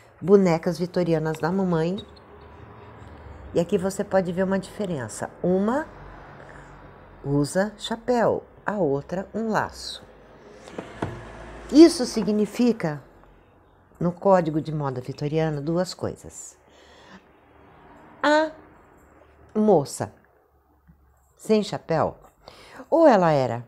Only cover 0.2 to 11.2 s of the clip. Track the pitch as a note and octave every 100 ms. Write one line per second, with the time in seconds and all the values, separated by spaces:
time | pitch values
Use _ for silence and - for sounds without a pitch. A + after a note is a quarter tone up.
0.2 | D#3+ G3+ F#3 E3 F3+ F3 F3 F3+ E3+ D#3+
1.2 | D#3 D#3 D#3+ F#3+ F#3+ E3 E3 G3+ - -
2.2 | - - - - - - - - - -
3.2 | - - - - - G3+ F#3+ F#3+ G#3 F#3+
4.2 | F3+ F3 F#3+ G3 F#3 - G3 D3+ A2 -
5.2 | - - F3 F#3 G#3 C4+ D#4+ - - -
6.2 | - - - - - - - - - -
7.2 | C#3 C#3+ C#3+ F#3 G#3 G#3 - A3+ - A#3+
8.2 | F3+ F2+ - - - G#3 D#3 C#3 - F3+
9.2 | F#3+ G#3 A3+ F3+ G#2+ - - - - -
10.2 | - - - - - - - - - -